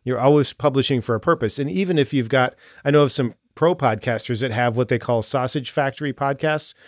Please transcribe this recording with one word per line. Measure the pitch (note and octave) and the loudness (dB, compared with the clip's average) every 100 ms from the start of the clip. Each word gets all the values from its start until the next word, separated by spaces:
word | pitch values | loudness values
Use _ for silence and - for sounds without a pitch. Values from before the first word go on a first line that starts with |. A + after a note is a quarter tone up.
You're | B2 B2 | -6 2
always | C3+ D3 C3+ | 4 4 2
publishing | - D3+ C3+ B2+ C3 | 0 0 0 0 -2
for | A2 | 0
a | A2 | -2
purpose. | - E3 A2 - | 0 0 -2 -4
And | C#3 | -4
even | F#3 F#3 D#3+ | -2 0 0
if | C3+ | 0
you've | C#3 A2+ | 0 0
got, | C3+ B2 - - - C#3+ | 0 0 -2 -20 -6 2
I | |
know | D3 | 4
of | C#3+ | 4
some | - A#2+ - _ | 2 -4 -4 _
pro | - E3 | -2 0
podcasters | F3 C3 A2 B2+ A2+ - A2+ | 2 0 0 -2 -4 -4 -4
that | B2+ | -4
have | A2+ B2 | 0 0
what | A#2 B2+ | 0 0
they | A#2+ | -2
call | - A#2+ | 0 -2
sausage | - C3+ B2+ D3+ A#2+ | -2 -2 -2 -4 -4
factory | - C3+ - D3 | -4 -4 -4 -8
podcasts, | B2+ C#3 C#3 D#3 D3+ - - | -4 -4 -2 -2 -2 -6 -18